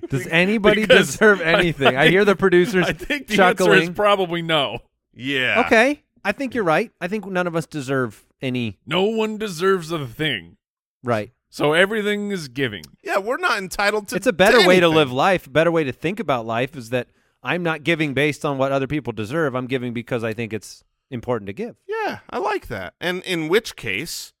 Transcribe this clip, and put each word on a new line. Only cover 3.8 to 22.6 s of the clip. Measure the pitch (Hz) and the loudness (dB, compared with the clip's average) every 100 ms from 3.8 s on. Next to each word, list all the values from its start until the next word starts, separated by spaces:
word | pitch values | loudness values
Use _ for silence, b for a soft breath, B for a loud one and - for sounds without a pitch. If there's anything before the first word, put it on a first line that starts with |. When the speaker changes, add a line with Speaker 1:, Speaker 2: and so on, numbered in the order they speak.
Speaker 2:
is | 175 175 | 2 2
probably | 208 202 180 170 | 2 2 0 -4
no. | 165 160 123 117 - _ _ | -2 0 0 -4 -14 _ _
Speaker 3:
Yeah. | - 131 135 123 107 247 | -12 -6 -2 0 0 4
Speaker 1:
Okay. | 226 254 294 _ _ | 4 4 0 _ _
I | 196 | -6
think | 208 269 | -4 -4
you're | 240 | -2
right. | 175 156 226 - | 0 0 0 -8
I | 175 | -8
think | 214 190 | -6 -4
none | 180 180 | -4 -2
of | 165 | -4
us | 156 | -4
deserve | 151 127 135 120 - _ _ | -6 -4 -2 -2 -6 _ _
any. | 135 127 117 - - | -6 -4 -6 -8 -4
Speaker 2:
No | 170 202 | -2 0
one | 220 220 214 | 0 -2 -4
deserves | 214 156 190 190 160 | -8 -2 0 0 -2
a | 165 131 | -6 -6
thing. | 113 156 110 82 95 _ _ _ _ | -6 -4 -4 -8 _ _ _ _ _
Speaker 1:
Right. | 123 110 104 _ _ | -4 -4 -4 _ _
Speaker 2:
So | - 151 | -2 2
everything | 160 196 220 202 208 202 | 4 2 0 -2 -4 -4
is | 196 143 | -6 -8
giving. | 120 131 98 76 _ | -4 -4 -4 -14 _
Speaker 3:
Yeah, | - 262 | -4 -2
we're | 196 294 | -2 -2
not | 359 208 | -2 -2
entitled | 190 - 202 214 202 | -4 -2 -2 -2 -4
to | 180 | -4
Speaker 1:
It's | 262 | 0
a | |
better | 175 190 240 | 4 6 6
way | 180 185 | 6 6
to | 170 | 6
Speaker 3:
anything. | 156 | 4
Speaker 1:
live | 143 | 2
life. | 123 175 180 - | 2 2 0 0
A | |
better | 139 170 | 0 2
way | 165 | 2
to | 143 | -2
think | 120 160 202 | -4 -6 -4
about | 165 127 113 | -4 -4 -2
life | 117 131 135 | -4 -4 -6
is | 113 | -6
that | 123 120 _ _ _ | -6 -6 _ _ _
I'm | 123 170 | -4 -2
not | 170 160 | -2 -2
giving | 151 165 156 | -2 0 0
based | 127 151 143 151 | 0 0 -2 -4
on | 139 | -2
what | 135 | 0
other | 139 135 | 0 -2
people | 147 120 | -4 -6
deserve. | 107 104 160 151 123 | -8 -6 -2 -2 -2
I'm | 127 | -4
giving | 131 123 | -4 -4
because | 117 113 123 | -8 -6 -4
I | 113 | -4
think | 110 113 | -6 -6
it's | 107 - - _ _ _ | -8 -10 -20 _ _ _
important | 123 123 117 101 | -10 -6 -6 -6
to | |
give. | 101 233 - - | -10 -12 -12 -10
Speaker 3:
Yeah, | 440 403 226 - | -6 -6 -8 -10
I | 233 | -8
like | 427 392 | -6 -6